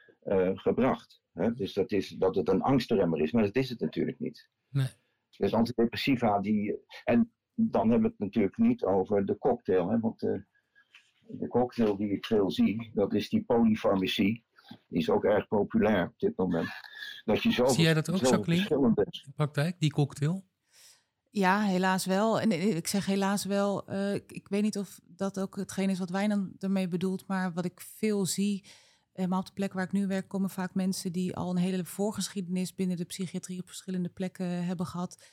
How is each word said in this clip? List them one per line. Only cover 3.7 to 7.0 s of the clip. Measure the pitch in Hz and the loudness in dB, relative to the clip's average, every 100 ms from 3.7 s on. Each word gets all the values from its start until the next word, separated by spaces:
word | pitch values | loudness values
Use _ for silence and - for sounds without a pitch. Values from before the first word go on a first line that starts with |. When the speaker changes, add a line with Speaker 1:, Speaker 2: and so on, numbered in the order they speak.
| 120 | -4
Speaker 1:
natuurlijk | - - 78 - | -4 -2 -4 -4
niet. | - - - _ _ | -8 -10 -18 _ _
Speaker 2:
Nee. | 139 131 - _ _ _ - | -2 -2 -4 _ _ _ -4
Speaker 1:
Dus | 101 | 0
antidepressiva, | 110 117 - 117 - - 127 117 101 | 2 0 0 -2 0 0 0 2 0
die, | 98 107 104 - - - | 0 0 0 -4 -10 -8